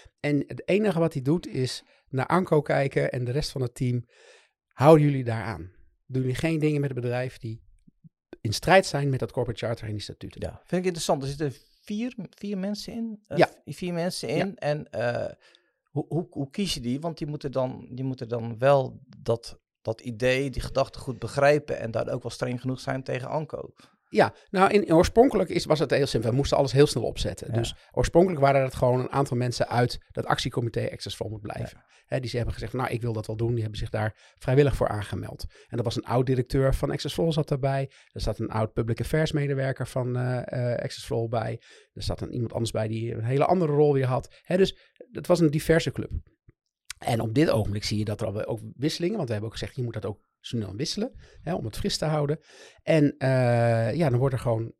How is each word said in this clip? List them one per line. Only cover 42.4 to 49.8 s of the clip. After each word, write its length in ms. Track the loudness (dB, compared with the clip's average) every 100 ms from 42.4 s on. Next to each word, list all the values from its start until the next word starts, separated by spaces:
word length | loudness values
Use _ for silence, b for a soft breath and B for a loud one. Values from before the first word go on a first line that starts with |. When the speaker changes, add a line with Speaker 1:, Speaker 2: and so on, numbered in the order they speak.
| -2
Speaker 1:
anders 180 | -2 -2
bij 180 | -2 -2
die 260 | -2 -4
een 100 | -4
hele 200 | 0 2
andere 280 | 4 4 4
rol 200 | 4 4
weer 140 | 4 2
had. 340 | -2 -4 -12
Hè, 140 | -2 2
dus 220 | 2 b b -20 -14
het 140 | -6 2
was 140 | 4
een 100 | 4
diverse 400 | 4 4 2 2
club. 180 | -4 -6 -8 -10 _ _ _ _ _ -20 -8
En 220 | -2 -2
op 140 | 0
dit 160 | 2 4
ogenblik 340 | 4 0 -2
zie 140 | -2 -2
je 60 |
dat 160 | -2 -4
er 60 | -4
alweer 200 | -4 -6
ook 140 | -8 -10 -6
wisselingen, 400 | -4 -2 -4 -4
want 100 | -4
we 60 |
hebben 160 | -4 -6
ook 60 | -8
gezegd, 180 | -8
"Je 60 | -6